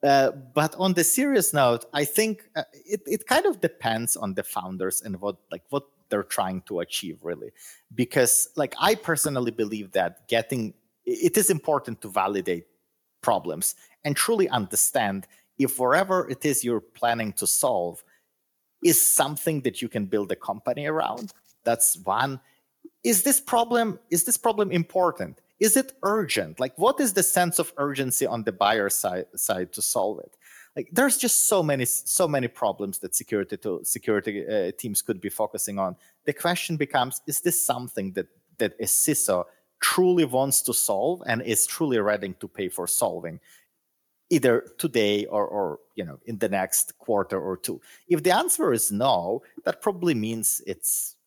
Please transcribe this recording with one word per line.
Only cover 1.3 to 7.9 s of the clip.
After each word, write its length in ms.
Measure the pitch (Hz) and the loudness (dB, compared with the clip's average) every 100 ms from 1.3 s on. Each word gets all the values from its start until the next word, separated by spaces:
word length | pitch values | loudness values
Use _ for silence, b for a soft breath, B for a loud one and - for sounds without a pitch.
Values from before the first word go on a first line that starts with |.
| 262 170 | 2 2
note, 320 | 151 131 117 - | 4 4 4 -2
I 120 | 147 147 | -4 0
think, 440 | - 220 214 - 156 | 2 0 -2 -8 -10
uh, 80 | 147 | -10
it, 280 | 143 - 208 143 | -12 -6 -6 -2
it 220 | 214 - | -6 2
kind 180 | 262 403 | 2 2
of 160 | 226 | 0
depends 540 | 165 - - 113 120 - | -2 -2 -4 -2 -2 -4
on 180 | 110 | -4
the 100 | 95 | -6
founders 580 | - - 92 92 92 - | -6 -6 -8 -6 -4 -4
and 200 | - 92 | -6 -6
what, 160 | 101 95 _ | -6 -6 _
like, 120 | - _ | -14 _
what 160 | 143 - _ _ | -6 -6 _ _
they're 140 | 104 | -4
trying 380 | 98 - 95 92 | -2 -4 -4 -4
to 160 | - 92 | -6 -6
achieve, 400 | 85 - 92 78 | -4 -6 -8 -10
really. 300 | 80 82 53 B B B B | -10 -10 -12 B B B B